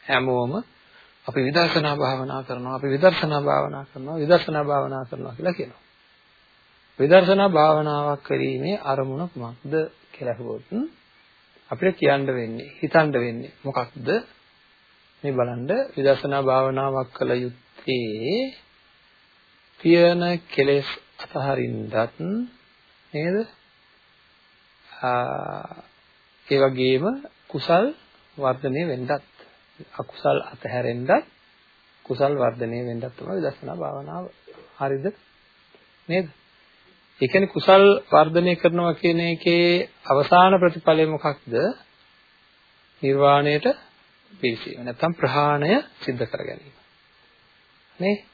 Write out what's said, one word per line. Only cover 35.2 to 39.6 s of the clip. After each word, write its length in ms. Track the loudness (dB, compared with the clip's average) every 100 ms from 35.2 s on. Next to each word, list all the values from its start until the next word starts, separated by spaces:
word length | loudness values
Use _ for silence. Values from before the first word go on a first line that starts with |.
| _ _ _ _ _ _ _ _ -4
නේද? 200 | -4 -4 -12 _ _ _ _ _ _ _ _
ඒ 60 | 0
කියන්නේ 260 | 2 0
කුසල් 300 | 0 6 8 10 6 4
වර්ධනය 480 | 4 6 4 2 2
කරනවා 380 | 2 2 0
කියන 260 | 0 0 0
එකේ 680 | -2 -2 2 4